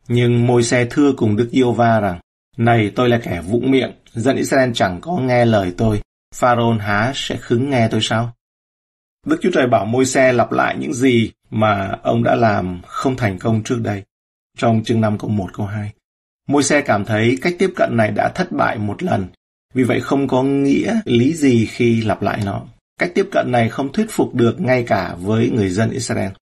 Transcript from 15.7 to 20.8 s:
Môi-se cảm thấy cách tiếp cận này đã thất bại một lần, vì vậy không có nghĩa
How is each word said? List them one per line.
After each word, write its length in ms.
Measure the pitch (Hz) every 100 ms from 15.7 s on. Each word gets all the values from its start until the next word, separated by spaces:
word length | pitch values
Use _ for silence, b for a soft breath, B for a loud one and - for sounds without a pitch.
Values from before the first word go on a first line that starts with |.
| 107 104 - _ _ _ _ -
Môi-se 340 | 143 135 147
cảm 240 | 139 107 101
thấy 320 | 107 117 131
cách 140 | - 349
tiếp 140 | 190 -
cận 220 | - 120
này 140 | 214
đã 200 | - - -
thất 160 | 180
bại 260 | 143 120 117
một 260 | 104 101
lần, 240 | 180 104 92 - _ _ _
vì 100 | 123
vậy 180 | 120 123
không 260 | 120 139 139
có 160 | 127
nghĩa 560 | 135 139 139 139